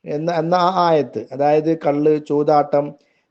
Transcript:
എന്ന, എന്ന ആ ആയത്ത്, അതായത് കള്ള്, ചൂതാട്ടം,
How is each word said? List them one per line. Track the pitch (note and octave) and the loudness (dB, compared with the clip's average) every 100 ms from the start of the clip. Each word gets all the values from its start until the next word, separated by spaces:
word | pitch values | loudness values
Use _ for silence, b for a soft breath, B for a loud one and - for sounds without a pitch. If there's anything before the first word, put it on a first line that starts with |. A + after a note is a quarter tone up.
എന്ന, | - D3+ D#3+ | -8 -6 -2
എന്ന | E3+ D#3+ | -2 0
ആ | F3+ F3 F#3 E3+ | 2 2 2 2
ആയത്ത്, | D#3+ B2+ A2 G2 | 2 0 -8 -12
അതായത് | C3 C#3+ D3+ D#3 D#3+ | -2 2 2 0 -2
കള്ള്, | D#3+ C#3+ D3+ D3+ D3 | -2 0 2 0 0
ചൂതാട്ടം, | D3 D3 B2+ - C#3+ D3 - _ _ _ | -2 2 2 2 -2 -2 -12 _ _ _